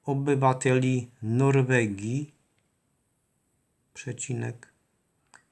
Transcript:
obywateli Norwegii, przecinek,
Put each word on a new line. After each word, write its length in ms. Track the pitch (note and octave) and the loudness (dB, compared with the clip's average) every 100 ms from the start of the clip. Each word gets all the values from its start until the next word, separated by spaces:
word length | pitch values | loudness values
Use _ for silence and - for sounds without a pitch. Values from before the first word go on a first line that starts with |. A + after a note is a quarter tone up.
| - | -6
obywateli 1040 | C#3 C#3 C#3 C3 C3 C3+ B2+ C3 B2+ A#2 _ | -4 0 2 2 2 2 2 2 0 -4 _
Norwegii, 1080 | A2 A#2 C#3 C3+ B2 B2+ A2 G2 G#2+ C3 D3 _ _ _ _ _ _ _ _ _ _ _ _ _ _ _ _ | -2 2 4 4 4 2 2 -2 -6 -6 -8 _ _ _ _ _ _ _ _ _ _ _ _ _ _ _ _
przecinek, 800 | - - B2+ - A#2+ A#2 A#2 - _ _ _ _ _ _ _ _ | -16 -14 -12 -8 -6 -8 -10 -18 _ _ _ _ _ _ _ _